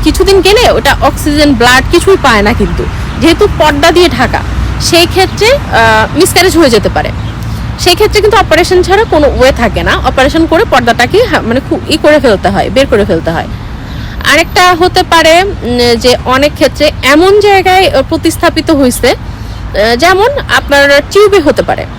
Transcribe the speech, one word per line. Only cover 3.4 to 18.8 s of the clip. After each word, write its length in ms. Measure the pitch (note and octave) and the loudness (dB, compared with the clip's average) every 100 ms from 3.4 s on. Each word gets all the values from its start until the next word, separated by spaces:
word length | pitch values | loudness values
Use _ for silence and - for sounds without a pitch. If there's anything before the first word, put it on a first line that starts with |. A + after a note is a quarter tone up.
| G#4 - | 0 2
পর্দা 340 | D#4 D4 E4 | 0 2 2
দিয়ে 180 | F4 F4 | 2 2
ঢাকা, 300 | A#3+ A#3 D#3 - - - - | 0 -2 -4 -4 -4 -4 -4
সেই 240 | - E4 E4+ | -2 0 0
ক্ষেত্রে, 420 | F4+ F#4+ - G#4 | 0 -2 0 0
আহ, 720 | C#5+ - - A3+ A3 A3 - | 0 -2 0 2 2 0 0
মিসক্যারেজ 400 | F4+ F#4+ F4+ E4 | 0 2 2 2
হয়ে 120 | D4+ | 2
যেতে 200 | A3 F#3 | 2 0
পারে। 200 | D#3+ D3 - - - - - - - | -4 -4 -6 -8 -8 -10 -8 -8 -4
সেই 140 | - | -2
ক্ষেত্রে 280 | F4 G#4+ G#4 | 0 0 2
কিন্তু 160 | G4+ G4+ | 2 2
অপারেশন 440 | F#4 D#4+ F4 F#4 | 2 0 2 0
ছাড়া 220 | F4 G4 | 2 0
কোনো 280 | A4+ D#4+ D4 A3+ | 2 2 0 2
ওয়ে 140 | B3+ | 0
থাকে 320 | - A#3 F3+ | 2 -2 -2
না, 120 | E3+ C#4 C4 | -2 -2 -2
অপারেশন 400 | C4+ C4+ D#4+ D#4+ | 0 0 2 0
করে 200 | E4 A4+ | 2 2
পর্দাটাকে 580 | B3+ A#3+ A3+ A#3+ F#4+ A#4+ | 0 0 0 0 0 0
হা-, 100 | D4+ | -2
মানে 180 | - A#3+ - | -2 -4 -4
খুব 120 | E4 - | -6 -4
ই 80 | D4+ | -2
করে 220 | D4+ D4+ | 2 2
ফেলতে 300 | C4 F#3+ - | 2 0 0
হয়, 200 | G3 - | -2 -2
বের 180 | G#3 C#4 | 0 0
করে 180 | A3 G3+ | 0 0
ফেলতে 260 | E3+ D#3+ | -2 -2
হয়। 160 | E3 - - - - - - - - - | -6 -6 -10 -12 -12 -12 -12 -10 -8 -2
আরেকটা 440 | - E4+ G#4 F4+ F4 | 0 0 2 2 2
হতে 280 | F4+ F#4 | 2 0
পারে, 400 | F4+ E4+ D#4+ E4+ | 0 2 4 2
উম, 560 | G4 - A#3 B3 A#3+ A#3 | 0 -4 -4 0 0 2
যে 180 | B3 B3 - | 0 0 0
অনেক 280 | B3+ D4 | 0 0
ক্ষেত্রে 380 | - C#4+ - D4+ - | 0 -2 0 -2 0
এমন 360 | B3+ D4 F#4 G#4 | 0 2 4 4
জায়গায়, 500 | G4+ G4 F#4+ F#4 F4+ | 4 2 2 2 2
আহ, 140 | C4 C4+ | 0 -2
প্রতিস্থাপিত 640 | D#4+ E4 - F4 D#4+ D#4 | -2 -2 0 -2 -2 -2
হইছে, 380 | D4+ | 2